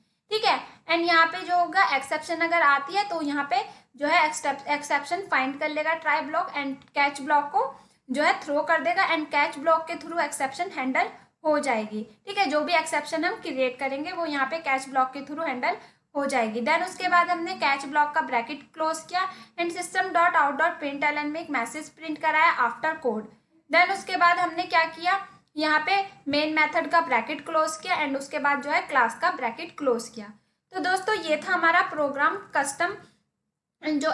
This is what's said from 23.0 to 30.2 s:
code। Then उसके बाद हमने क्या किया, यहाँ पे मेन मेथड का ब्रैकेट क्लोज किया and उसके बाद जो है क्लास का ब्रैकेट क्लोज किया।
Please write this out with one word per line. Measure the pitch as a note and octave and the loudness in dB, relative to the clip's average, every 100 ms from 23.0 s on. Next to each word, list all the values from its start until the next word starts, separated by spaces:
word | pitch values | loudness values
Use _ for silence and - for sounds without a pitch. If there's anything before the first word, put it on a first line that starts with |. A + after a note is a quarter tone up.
code। | B3 G#3+ G#3+ - _ _ - | -2 -4 -8 -18 _ _ 0
Then | D#4+ F4+ | 4 4
उसके | G4 - F#4 | 0 -4 2
बाद | F4 F4+ | 4 4
हमने | F4 E4 F4+ | 2 -2 0
क्या | E4+ D#4+ | 2 2
किया, | E4 F4 G4 G4 - _ D4+ | 0 0 0 -2 -16 _ -2
यहाँ | D#4 D4+ | 2 2
पे | D#4 G4 G4 - C#4+ | 2 0 0 -8 -2
मेन | D4 D#4 D#4 | 0 0 2
मेथड | D4+ E4+ D4 | 2 0 2
का | E4+ | 2
ब्रैकेट | E4 A#3+ - D4+ - | 4 0 0 -6 -2
क्लोज | D#4+ D#4+ - | 0 0 -2
किया | F#4 E4 | -2 -2
and | D4 C4+ | -2 -4
उसके | - D4+ | -6 -2
बाद | C#4+ C#4 | 0 0
जो | C#4+ | 0
है | E4 | -2
क्लास | F4 C#4 A3+ - | 2 2 2 2
का | E4+ | -2
ब्रैकेट | F#4 A#3+ A3+ E4+ - | -2 -4 -6 -12 -4
क्लोज | C#4 A#3 - | 0 0 -2
किया। | A3+ | -14